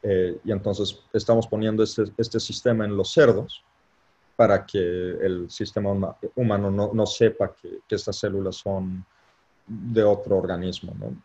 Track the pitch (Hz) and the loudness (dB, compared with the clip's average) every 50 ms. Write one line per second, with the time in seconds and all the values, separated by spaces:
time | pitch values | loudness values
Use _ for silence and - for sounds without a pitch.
0 | - 107 98 92 92 90 87 - _ 107 107 95 101 104 98 - 101 95 - - | 0 2 2 2 2 0 -2 -6 _ -4 -4 -2 -2 -2 -2 -2 -2 -4 -6 -10
1 | _ _ - 110 - - 113 113 113 - - 107 110 110 107 107 110 107 - - | _ _ -2 -2 2 4 4 2 2 0 -2 -2 0 0 2 2 0 0 2 -2
2 | 107 101 - - 117 117 - 113 - - 113 - - 123 117 110 107 104 104 98 | -2 -2 0 -4 -4 -2 -2 -4 -4 -4 -10 -2 0 0 2 2 0 -2 0 -2
3 | 92 - - 165 151 120 107 98 - - - - _ _ _ _ _ _ _ _ | -2 0 4 6 6 6 6 2 -2 -8 -14 -18 _ _ _ _ _ _ _ _
4 | _ _ _ _ _ _ _ - 117 107 101 95 98 - - 104 90 87 90 90 | _ _ _ _ _ _ _ 4 6 6 6 4 2 -2 -2 -2 0 0 -2 -2
5 | 90 90 90 - - 95 92 90 87 85 - - 107 - - 110 104 98 101 98 | -4 -4 -4 -2 0 0 0 -2 -6 -10 -8 -8 -8 -4 -4 -2 -2 0 0 0
6 | 95 95 - _ - - _ 123 123 113 104 101 101 98 98 101 104 104 101 113 | -2 -4 -6 _ -12 -8 _ -2 0 2 2 2 0 0 0 0 0 0 2 0
7 | 107 98 - - 120 110 - - 101 - - _ - 85 90 - _ _ 107 104 | 0 0 2 4 4 4 4 2 -4 -4 -4 _ -16 -16 -16 -16 _ _ -6 -4
8 | - - 98 - - 101 95 98 98 95 92 - - 98 98 95 95 92 92 92 | -4 -6 -6 -4 -4 -4 -2 -2 -4 -4 -6 -6 -6 -6 -4 -4 -4 -6 -8 -10
9 | 92 _ _ _ _ _ _ _ _ _ _ _ _ - 113 107 - 120 117 113 | -12 _ _ _ _ _ _ _ _ _ _ _ _ -14 -12 -10 -8 0 2 4
10 | 107 104 104 98 - - 101 95 90 90 92 87 90 92 87 - - 87 92 - | 6 4 4 2 0 0 0 0 0 -2 -4 -4 -4 -6 -6 -8 -12 -12 -12 -10
11 | 101 - 64 - _ | -10 -10 -12 -12 _